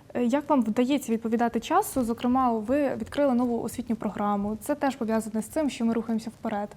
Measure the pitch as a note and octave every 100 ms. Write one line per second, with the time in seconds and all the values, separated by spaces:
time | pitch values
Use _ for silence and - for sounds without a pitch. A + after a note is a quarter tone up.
0 | - - A#3+ C#4 D4 C#4+ A3 G#3+ B3 C#4+
1 | B3+ A3+ A3+ A3+ A#3 A#3 - E4+ G#4+ C4
2 | A3+ A#3 B3 B3+ B3+ A3+ G#3+ C#4+ C#4 G#3+
3 | A3 - C#4+ A#3+ B3 A#3 A3 - A#3 A3
4 | G#3+ F#3 G#3 G3+ G3+ A3 - D4 C#4 C4
5 | A3 A3 A3 A3 - D#4+ D4 - A3+ A#3
6 | A3+ A3+ A3+ - A3+ G#3 G#3